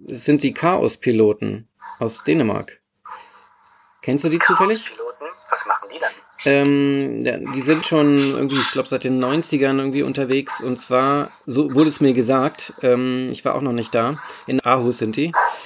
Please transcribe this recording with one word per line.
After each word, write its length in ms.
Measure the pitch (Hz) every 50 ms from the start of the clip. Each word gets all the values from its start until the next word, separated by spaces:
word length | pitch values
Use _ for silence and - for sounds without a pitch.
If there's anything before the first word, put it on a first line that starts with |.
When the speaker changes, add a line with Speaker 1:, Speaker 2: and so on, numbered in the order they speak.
| - -
Speaker 1:
sind 340 | - 120 - - 147 139 -
die 100 | 135 110
Chaospiloten 1160 | - 160 170 185 - - 113 - - - 127 117 110 110 104 104 - 110 104 101 107 117 _ _ _ - - - -
aus 240 | 120 113 - - -
Dänemark. 560 | 147 156 165 127 107 101 104 101 - - - _ _ _ _ - - - - - - - - - _ _ _ _ _ _ _ _ _ _ _ -
Kennst 220 | - 131 143 143
du 40 | 160
die 120 | 156 170
zufällig? 440 | - 180 185 185 190 202 220 220 -
Speaker 2:
Chaospiloten? 440 | - - - - - - - - - - - - -
Was 160 | - - -
machen 220 | 104 - - 101 101 -
die 60 | -
denn? 120 | - 117 - - - _ _ - -
Speaker 1:
Ähm, 760 | 143 139 143 143 143 143 143 143 139 139 139 139 135 117 113 120
ja, 140 | 123 117
die 260 | - - - 131 135 127
sind 240 | 139 160 156 -
schon 300 | - 165 156 147 147 143 143 139 135 135
irgendwie, 260 | 123 135 135 139 135
ich 120 | - - -
glaub, 160 | 135 131 -
seit 160 | 139 127 -
den 160 | 127 131 127
neunzigern 580 | 127 127 143 160 160 - 160 135 139 135 135 135
irgendwie 240 | 135 135 131 143 139
unterwegs. 580 | 135 131 139 135 123 131 139 135 - - -
Und 160 | - 127 127 120
zwar, 520 | - - 127 127 131 139 143 147 139 - - - _
so 260 | - 117 135 151 139 127
wurde 140 | 139 156 156
es 120 | 147 -
mir 140 | 147 135 127
gesagt, 580 | 123 117 113 135 131 131 156 - - - - - - -
ähm, 460 | 123 123 123 127 127 127 127 127 127
ich 140 | 120 - -
war 100 | 135 -
auch 60 | -
noch 120 | 139 131 120
nicht 220 | 117 110 - -
da, 240 | 117 113 123 151 147 - - - - -
in 140 | - 131 131 -
Aarhus 340 | 120 131 131 120 120 120 -
sind 180 | 117 110 110
die. 160 | - 147 170 170 - - - - - -